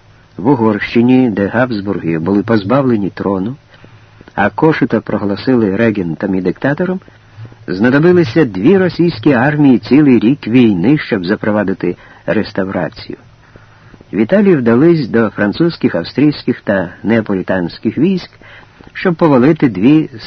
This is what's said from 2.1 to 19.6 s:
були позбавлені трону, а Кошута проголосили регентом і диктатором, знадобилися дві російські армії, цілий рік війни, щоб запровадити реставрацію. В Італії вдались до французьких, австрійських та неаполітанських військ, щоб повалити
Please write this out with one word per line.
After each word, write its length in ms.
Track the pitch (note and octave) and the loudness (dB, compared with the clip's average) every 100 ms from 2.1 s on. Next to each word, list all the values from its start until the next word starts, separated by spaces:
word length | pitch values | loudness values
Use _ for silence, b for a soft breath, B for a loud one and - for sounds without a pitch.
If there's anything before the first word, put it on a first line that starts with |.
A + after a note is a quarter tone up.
| E2 | -4
були 240 | E2 G2+ | 0 0
позбавлені 640 | G#2+ A2+ F#2+ C3+ C3 A2 F#2 | 0 -2 0 0 0 -2 -4
трону, 460 | - F#2+ G2 G2+ C#3+ _ b b b b b - - | -6 -4 -4 -6 -10 _ b b b b b -10 -4
а 140 | G#2 | -4
Кошута 520 | - D#3 D3+ B2+ A2 | 0 0 0 -2 -2
проголосили 760 | - G#2+ G2+ G2+ - B2+ G#2 G2 | -4 -6 -4 -4 0 0 0 0
регентом 600 | A#2 G2+ E2+ D#2 G2+ F#2+ | 0 0 -4 -4 -4 -2
і 60 | |
диктатором, 580 | F2+ - C3 D3 F#3 F#3 B B B B B B - | -4 -4 -4 -4 -4 -6 B B B B B B -8
знадобилися 800 | F#2 A#2+ C#3+ E3+ F3+ E3 E3 C3+ | -2 2 4 4 4 2 0 0
дві 320 | F#2 A2+ G3 | 2 2 4
російські 560 | F3+ - E3+ - D3+ | 2 0 -2 0 0
армії, 460 | B2 C3+ D3 C#3+ A#2 | 2 2 2 4 2
цілий 400 | - C3+ D3 A#2+ | 2 2 4 4
рік 280 | A2 D3 G#2+ | 2 0 0
війни, 500 | B2+ A#2 F#2 G2+ D3+ | 2 4 2 2 0
щоб 280 | - G#2+ F2 | 0 -4 -2
запровадити 720 | G#2+ A2 G#2 F#2 F#2+ F2+ F2 B B - | -4 -2 -2 -2 -4 -6 -6 B B -4
реставрацію. 920 | G2+ F#2+ - F#2+ G2 D#2+ - - - - _ b b b b b b - | -4 -4 -6 -6 -4 -6 -8 -16 -18 -20 _ b b b b b b -6
В 40 | F#2 | -4
Італії 380 | A2 G3 G3 D#3 | 0 2 4 2
вдались 520 | A2+ A#2 E3+ E3 A#2 | 2 4 4 2 0
до 220 | A2+ G#2+ | -2 -2
французьких, 640 | - G#2 F#2+ E3+ - - F2 | -2 -2 0 -2 -2 -2 -2
австрійських 640 | - - D3 - - B2+ | -6 0 0 0 -6 -6
та 280 | - G2 E2+ - | -4 -2 -4 -6
неаполітанських 920 | G2 A2+ G#2 F#2+ F2 F#2+ E2 - A2+ A2 | -2 0 0 -4 -2 -4 -4 -6 -6 0
військ, 340 | F3 F#3 - - B B B B B | 0 -2 -6 -20 B B B B B
щоб 220 | - F#3+ E3 | -4 -2 2
повалити 540 | E3 C3 C3 E3 | 2 4 4 2